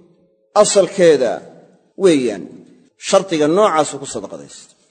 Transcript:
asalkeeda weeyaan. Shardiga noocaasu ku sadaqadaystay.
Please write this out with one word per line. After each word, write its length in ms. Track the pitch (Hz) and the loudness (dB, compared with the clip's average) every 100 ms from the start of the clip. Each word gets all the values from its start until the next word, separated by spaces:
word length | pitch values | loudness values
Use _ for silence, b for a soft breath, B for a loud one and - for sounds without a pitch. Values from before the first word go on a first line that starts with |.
| _ _ _ _ _ 202 | _ _ _ _ _ 0
asalkeeda 760 | 208 202 180 - 170 139 117 87 - - _ _ _ - | 2 2 0 2 4 4 0 -6 -12 -20 _ _ _ -2
weeyaan. 460 | 190 147 120 98 - - - _ _ _ | 0 2 -2 -6 -12 -20 -20 _ _ _
Shardiga 460 | - 196 190 160 151 | 0 0 0 -2 0
noocaasu 480 | 180 214 156 143 139 | 2 2 0 -2 -6
ku 60 | 139 | -12
sadaqadaystay. 680 | 117 95 78 71 - - _ _ | -12 -14 -16 -20 -20 -20 _ _